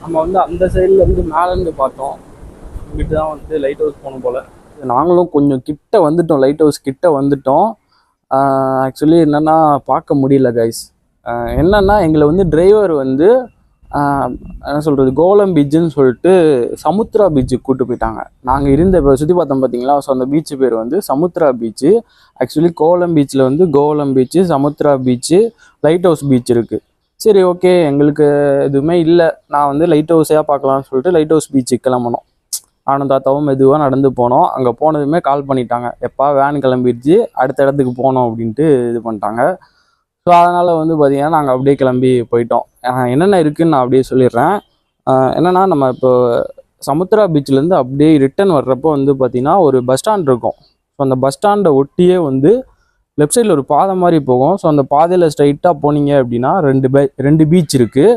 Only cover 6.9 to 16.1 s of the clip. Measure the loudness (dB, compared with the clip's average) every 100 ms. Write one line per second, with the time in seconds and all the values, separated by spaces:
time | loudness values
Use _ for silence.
6.9 | -2 0 0 0 -2 0 0 0 -4 _
7.9 | _ _ _ _ -2 0 0 -2 -2 -4
8.9 | -2 2 2 2 0 0 2 2 0 -2
9.9 | -4 -2 -2 2 2 2 0 -2 -4 -18
10.9 | _ _ _ -10 -8 -6 -2 2 2 2
11.9 | 2 2 2 2 2 0 2 4 4 2
12.9 | 0 -2 2 2 2 -2 _ _ _ -10
13.9 | -4 -2 -2 -4 -8 -16 -16 -6 -4 -2
14.9 | 2 0 2 2 2 2 0 0 0 0
15.9 | 0 0